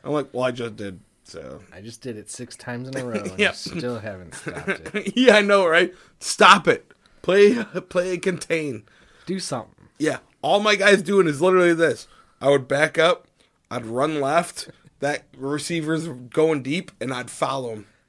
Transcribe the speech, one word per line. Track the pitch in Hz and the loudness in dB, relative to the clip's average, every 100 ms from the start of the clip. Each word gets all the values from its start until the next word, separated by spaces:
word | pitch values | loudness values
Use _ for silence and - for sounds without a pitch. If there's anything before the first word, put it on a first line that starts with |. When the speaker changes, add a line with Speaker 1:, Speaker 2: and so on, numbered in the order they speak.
Speaker 1:
I'm | 139 | -4
like, | 147 135 | -6 -4
"Well, | 120 | -4
I | 127 | -4
just | 123 117 107 | -4 -10 -8
did, | 101 90 _ _ | -12 -12 _ _
so." | _ 82 67 73 95 | _ -18 -16 -18 -20
Speaker 2:
I | - | -20
just | 107 120 | -18 -14
did | 131 107 | -12 -12
it | 101 | -14
six | - 123 - | -14 -16 -14
times | - 120 131 | -12 -10 -8
in | 135 | -10
a | |
row, | 123 107 | -8 -8
and | 101 90 | -8 -2
Speaker 1:
<laughs> | |
Yep. | 196 | -4
Speaker 2:
I | |
still | - - - 123 117 | -4 -10 -8 -8 -8
haven't | 104 95 85 | -10 -14 -16
stopped | - - - 147 - - | -14 -14 -10 -8 -8 -8
it. | 208 196 | -8 -4
Speaker 1:
<laughs> | 240 | 4
Yeah, | 247 208 | 6 6
I | |
know, | 202 202 175 | 6 4 4
right? | 165 180 - _ _ | 2 2 -4 _ _
Stop | - - 180 196 165 | -10 4 6 6 4
it. | 131 _ _ _ _ | 0 _ _ _ _
Play, | - 190 202 240 | 0 6 6 6
<laughs> | 214 185 180 | -4 -8 -4
play | 180 185 | -2 -2
and | 180 | -4
contain. | 190 175 - 165 151 107 _ _ _ _ - | -4 -4 -4 -4 -4 -10 _ _ _ _ -8
Speaker 2:
Do | 190 | -8
something. | - 127 98 _ _ _ | -6 -8 -10 _ _ _
Speaker 1:
Yeah. | 151 127 _ _ | -4 -4 _ _
All | 143 202 | 0 2
my | 214 208 | 2 4
guy's | 196 196 | 6 4
doing | 151 196 170 | 4 2 2
is | 139 | 2
literally | 180 185 175 | 2 4 4
this. | 165 160 117 - _ _ _ | 4 2 0 -10 _ _ _
I | 135 | 2
would | 143 127 | 2 2
back | 139 151 160 | 0 0 2
up. | 160 175 _ _ _ _ _ | 2 0 _ _ _ _ _
I'd | 120 | -10
run | 110 120 151 156 | -6 -2 -2 0
left. | 139 165 175 - - _ _ _ | 0 0 0 -10 -16 _ _ _
That | 139 147 _ 131 | -4 -4 _ -10
receiver's | 135 147 147 170 151 160 165 | -6 -6 -4 -4 -2 -4 -4
going | 127 123 - 160 151 | -12 -4 2 2 2
deep, | 131 170 185 _ | -2 -6 -6 _
and | 123 | -6
I'd | 127 127 | -6 -8
follow | - 135 135 123 | -6 -4 -4 -6
him. | 110 101 _ | -10 -14 _